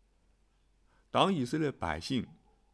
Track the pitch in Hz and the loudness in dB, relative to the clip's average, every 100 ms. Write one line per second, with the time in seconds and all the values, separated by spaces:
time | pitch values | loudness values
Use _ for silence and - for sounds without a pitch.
0 | _ _ _ _ _ _ _ _ _ _ | _ _ _ _ _ _ _ _ _ _
1 | _ 120 165 185 120 156 151 - 85 78 | _ 2 4 4 -2 -2 -2 -4 -4 -4
2 | - 131 - - _ _ _ | -2 -4 -4 -10 _ _ _